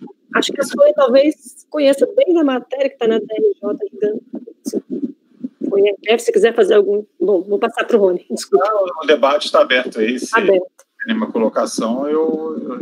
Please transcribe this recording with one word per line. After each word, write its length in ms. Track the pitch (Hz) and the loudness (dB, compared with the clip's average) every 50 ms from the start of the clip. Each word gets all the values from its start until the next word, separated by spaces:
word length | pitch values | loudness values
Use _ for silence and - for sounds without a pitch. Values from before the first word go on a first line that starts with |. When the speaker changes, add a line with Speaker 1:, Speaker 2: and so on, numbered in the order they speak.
| - - - _ _ _ - | -20 -20 -20 _ _ _ -2
Speaker 1:
Acho 180 | - - - | -2 -2 -2
que 80 | - 571 | -2 -4
a 40 | 554 | -4
sua 280 | - - - 571 587 | -2 2 4 4 4
talvez 760 | 587 605 554 480 254 269 285 311 - - - - - - - _ | 4 4 2 4 4 4 4 2 0 -4 -8 -20 -20 -20 -16 _
conheça 360 | - 302 277 269 277 277 - - - | -2 2 2 2 4 2 0 0 2
bem 200 | 508 554 381 339 | 2 2 2 2
da 100 | 339 302 | 2 2
matéria 460 | 269 254 247 - - 254 277 277 269 | 2 0 -2 -4 -6 -4 -4 -4 -4
que 80 | - - | -4 -2
tá 100 | 233 220 | 0 0
na 100 | 226 220 | 0 0
D 80 | 208 - | -2 -4
R 240 | 214 214 220 208 370 - | -2 0 0 0 0 -2
J, 180 | - 415 415 - 415 392 | -4 -6 -6 -6 -8 -10
digamos. 320 | - 392 427 415 440 - - _ - - - - - _ - - - - - - - - - - - _ _ _ _ _ - - _ - - - | -6 -4 -4 -4 -4 -6 -10 _ -14 -14 -14 -16 -20 _ -12 -8 -8 -8 -8 -8 -8 -6 -6 -8 -8 _ _ _ _ _ -14 -14 _ -10 -6 -2
Foi, 140 | 196 202 202 208 196 - - | 0 2 2 2 0 -2 -2
é, 120 | 208 233 226 | -2 -2 0
se 120 | - - | 0 0
quiser 240 | - 196 208 226 226 | 2 2 2 2 4
fazer 200 | 240 202 185 214 | 2 2 4 4
algum, 300 | 208 196 196 202 208 208 - _ - | 2 2 2 0 -4 -4 -8 _ -4
bom, 240 | 175 196 202 170 | 0 0 0 0
vou 160 | 185 202 202 - | 0 -2 -2 -2
passar 260 | 240 220 - 233 220 | -2 -2 -4 -4 -2
pro 140 | - 240 208 | 0 2 2
Rony, 280 | 202 185 180 180 - - | 4 2 0 -2 -6 -8
desculpa. 380 | 233 - - - 196 175 190 214 | -10 -10 -2 0 2 2 2 2
Speaker 2:
Não, 160 | 214 202 185 180 170 160 | 0 0 -2 -2 -4 -4
o 40 | 151 | 0
debate 440 | 147 151 127 135 135 147 147 - - | 0 2 4 4 2 2 0 -2 0
tá 100 | - - | 2 2
aberto 380 | - 127 127 127 123 123 - 117 | 4 4 2 0 0 -2 -2 -2
aí, 200 | 110 117 127 123 | -2 -2 -2 -4
se 180 | - - 220 | -4 -2 0
Speaker 1:
Aberto. 140 | 226 202 190 | 0 2 2
Speaker 2:
tem 560 | 190 180 185 - _ _ _ _ _ - - | 2 2 0 -4 _ _ _ _ _ -10 -8
nenhuma 260 | 226 - 110 - - | -6 -4 -4 -4 -4
colocação, 760 | - 117 110 107 - 123 113 117 - - 120 110 120 131 143 147 | -2 -2 -2 0 0 -2 -4 -4 -4 -4 -4 -2 -2 -2 -2 -2
eu, 720 | 156 156 160 - - - - 156 151 120 113 123 123 123 | -2 0 0 0 -2 -4 -6 -8 -8 -8 -10 -10 -10 -10